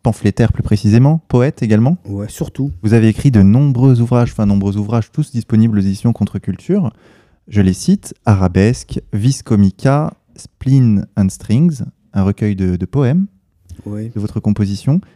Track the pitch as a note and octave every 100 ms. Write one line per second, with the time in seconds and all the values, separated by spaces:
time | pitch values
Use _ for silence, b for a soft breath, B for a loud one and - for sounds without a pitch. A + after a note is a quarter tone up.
0 | - G#2+ G#2 - A2+ - - G#2 G#2 A2
1 | C#3 D#3+ - B2+ C3 - A#2 G#2+ B2 F3+
2 | G2+ G2+ G#2 - D#3+ - C#3 - G#2+ A2+
3 | A2 G#2+ C#3+ A2+ F#2+ A#2 C#3+ A#2+ C3+ B2
4 | A#2 B2 A#2 - G#2 G2+ G2 G2+ G#2 A#2
5 | G#2+ - D3+ A#2 - A2 A2+ G#2 G2 G2
6 | A#2+ A2+ G2+ G2 - F2+ - G3 C#3+ -
7 | b b b b - G#2 F#3+ F#3 - G3+
8 | - - - G2+ F#2 F2+ G#2 B2+ - -
9 | - G#2+ A2+ C#3 - G#2+ G2 - C3+ C#3
10 | D#3+ - _ - - - C3 C3+ A#2+ G2+
11 | - - F#2+ - - A#2 E3+ C3+ G2 -
12 | _ G2 F#2+ G2+ G#2 G2 F#2 F2 F#2 C#3+
13 | B2+ E3 G3+ _ _ _ _ - G#2 G#2
14 | A2+ A2 G#2 A2 G#2+ G#2 G2+ G2 - E3
15 | b